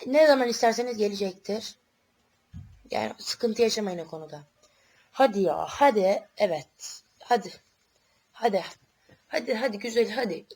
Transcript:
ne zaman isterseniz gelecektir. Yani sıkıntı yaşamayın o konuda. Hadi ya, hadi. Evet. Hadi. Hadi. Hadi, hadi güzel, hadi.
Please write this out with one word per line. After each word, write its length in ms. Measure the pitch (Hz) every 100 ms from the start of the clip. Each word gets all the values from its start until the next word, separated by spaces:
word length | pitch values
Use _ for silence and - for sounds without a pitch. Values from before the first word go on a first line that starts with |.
| 247
ne 200 | 294 311
zaman 220 | 262 240
isterseniz 480 | 226 233 220 247 220
gelecektir. 800 | 202 196 190 180 - 214 - - _ _ _ _ _ _ _ - - - -
Yani 220 | - 110 -
sıkıntı 440 | - - 240 220
yaşamayın 360 | 220 220 202 175
o 80 | 160
konuda. 360 | 160 156 147 147 _ _ _ _ _ _
Hadi 280 | - 262 196
ya, 260 | 175 156 156
hadi. 600 | - 277 214 185 202 - -
Evet. 640 | 202 151 - _ - - _ _
Hadi. 320 | - 233 185 - _ _ _ _ _ _ _
Hadi. 320 | - 233 190 - - _ _ _ - -
Hadi, 260 | 320 247
hadi 240 | 226 254 202
güzel, 320 | 277 233 208
hadi. 360 | 233 220 160 -